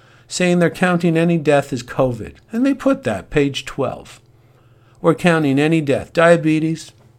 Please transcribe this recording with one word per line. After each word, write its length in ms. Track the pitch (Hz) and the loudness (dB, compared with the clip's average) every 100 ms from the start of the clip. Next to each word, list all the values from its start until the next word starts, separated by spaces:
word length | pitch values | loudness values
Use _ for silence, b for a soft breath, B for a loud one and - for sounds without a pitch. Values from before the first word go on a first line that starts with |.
| b b b | b b b
saying 300 | - 180 175 | -4 0 2
they're 100 | 170 | 0
counting 480 | 165 185 175 175 160 | 0 0 0 0 0
any 200 | 170 170 | 0 0
death 360 | 147 143 139 | 2 2 0
as 100 | 127 | -6
covid. 520 | 120 - 131 113 - - _ | -6 -2 -2 -2 -12 -18 _
And 120 | 226 262 | -2 -2
they 80 | |
put 300 | 277 269 269 | 0 0 -2
that, 260 | 127 98 - | -2 -6 -4
page 360 | 151 143 131 - | 0 0 -2 -10
twelve. 560 | - 131 - - - _ _ b b b b b b | -6 -6 -8 -14 -20 _ _ b b b b b b
"We're 120 | 170 | 0
counting 460 | 156 180 160 147 135 | 2 2 2 2 2
any 220 | 151 165 | 2 0
death, 320 | 143 120 - | 0 -2 -2
diabetes, 800 | - 165 170 156 156 160 160 - - _ | 2 4 4 2 0 -2 -6 -10 -20 _